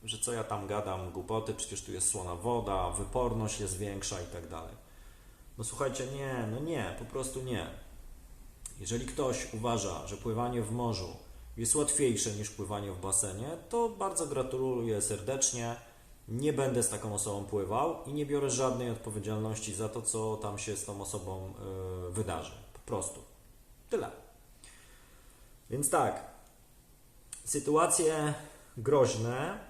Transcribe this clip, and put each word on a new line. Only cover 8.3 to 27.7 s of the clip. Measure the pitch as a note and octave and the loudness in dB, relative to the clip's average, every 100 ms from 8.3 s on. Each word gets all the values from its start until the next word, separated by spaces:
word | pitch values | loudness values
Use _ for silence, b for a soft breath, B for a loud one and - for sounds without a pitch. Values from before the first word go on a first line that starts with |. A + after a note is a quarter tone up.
| - - - - - | -16 -18 -14 -12 -10
Jeżeli | G2 A#2 C3 | -4 -2 -2
ktoś | C#3+ C3+ B2 - | 0 0 0 -2
uważa, | A2 A#2+ A2+ G2 E2 C#2 | -2 0 2 0 -2 -6
że | G2+ | -6
pływanie | A#2+ A2 A#2+ A#2+ | -2 0 0 0
w | G#2 | 0
morzu | A#2 A#2+ G#2+ F2+ - B B B - | 0 0 0 -4 -8 B B B -4
jest | A2+ | 2
łatwiejsze | D3+ D3 - C3+ A2 A#2 | 4 4 6 4 4 2
niż | G2+ G#2+ | 0 -4
pływanie | - G2 G#2 G2+ | -4 -4 -2 -4
w | F#2 | -4
basenie, | F#2+ - G2+ F#2+ B2+ E3 - | 0 2 2 -2 -6 -6 -2
to | A#3 A#3 | 2 2
bardzo | - G3 F#3+ D#3 | 2 -2 0 0
gratuluję | C#3 C3 C3 C3 B2 A#2 G#2 | 0 0 2 2 2 2 2
serdecznie. | - G2+ G2 C3+ - A#2+ A#2 A#2+ B B B B - | 2 0 -2 2 2 2 -2 -4 B B B B -6
Nie | A2+ D3 | 0 2
będę | C#3+ C3+ B2 | 4 4 4
z | A2 | 2
taką | G#2 A2 | 0 -2
osobą | G2+ G#2+ G2+ | 0 0 -2
pływał | G2 G#2 F#2 A2 D#3 E3 | 0 0 2 2 2 0
i | - | -4
nie | D3 C#3+ | -2 2
biorę | C#3+ C#3 | 2 4
żadnej | A#2+ C3 B2 B2 | 4 4 2 0
odpowiedzialności | A2 - G#2+ G2+ G#2+ A2 G#2+ - | -2 -4 -4 -2 0 0 -2 -4
za | G2+ A2 | -2 -2
to, | A#2+ | -2
co | A2+ A2+ A2 G#2+ | 0 0 0 -2
tam | G#2 G2+ | -4 -4
się | - G2+ | -4 -4
z | |
tą | - G2+ | -4 -6
osobą, | G2 G#2 F#2+ F#2+ F#2 - F#2+ F#2+ F#2 F#2 F2+ | -4 -4 -4 -6 -6 -8 -8 -6 -4 -4 -4
y, | |
wydarzy. | F#2 G#2 E2 D#2 - - | -2 0 -2 -4 -12 -16
Po | - | -16
prostu. | - G#2+ - - - - - - - - - | -4 -2 -2 -6 -16 -20 -20 -20 -20 -20 -2
Tyle. | A3+ A#2 - - - - B B B B B B B B B B B - | 0 0 -8 -18 -20 -20 B B B B B B B B B B B -6
Więc | B2+ D3 | 0 4
tak, | E3+ A#2 - - - - - - - - - - - - - | 6 4 2 -6 -16 -20 -20 -20 -20 -20 -20 -20 -20 -16 -14
sytuacje | - D3 C3+ | -2 -2 4